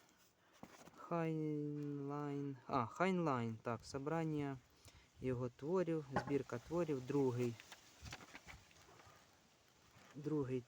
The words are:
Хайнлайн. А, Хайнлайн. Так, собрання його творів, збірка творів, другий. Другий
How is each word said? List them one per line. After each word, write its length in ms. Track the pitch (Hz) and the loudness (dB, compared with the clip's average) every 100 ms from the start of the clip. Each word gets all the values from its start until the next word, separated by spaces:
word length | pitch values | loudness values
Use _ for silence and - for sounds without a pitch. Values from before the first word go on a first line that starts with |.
| - - - _ _ - - - - - | -20 -20 -20 _ _ -20 -20 -18 -20 -14
Хайнлайн. 1600 | - 170 160 160 156 151 147 147 147 143 139 147 147 143 143 135 - | -4 0 0 0 0 0 -2 -4 -4 -4 -4 -4 -2 -2 -4 -6 -2
А, 200 | 139 113 | 0 0
Хайнлайн. 720 | - 180 185 160 127 117 113 | 2 2 4 4 2 0 -2
Так, 240 | 123 113 - | -2 -4 -4
собрання 720 | 139 139 165 160 151 143 131 - - - - - - | -4 0 0 2 0 -2 -4 -12 -20 -20 -20 -20 -4
його 280 | 127 123 123 | -2 0 -2
творів, 580 | - 143 190 165 160 139 127 | -4 0 2 4 2 0 -2
збірка 340 | 127 143 - 120 | 2 0 2 -4
творів, 420 | - 165 165 135 | 0 0 2 0
другий. 540 | 127 143 131 120 123 113 - - - - - - - - - - - - - - - - - - - _ - - - - - | 2 4 4 4 0 -2 -12 -18 -20 -16 -14 -14 -14 -18 -16 -18 -20 -20 -20 -20 -20 -20 -20 -20 -20 _ -20 -20 -20 -20 -16
Другий 460 | 143 147 151 127 131 | -6 0 0 2 0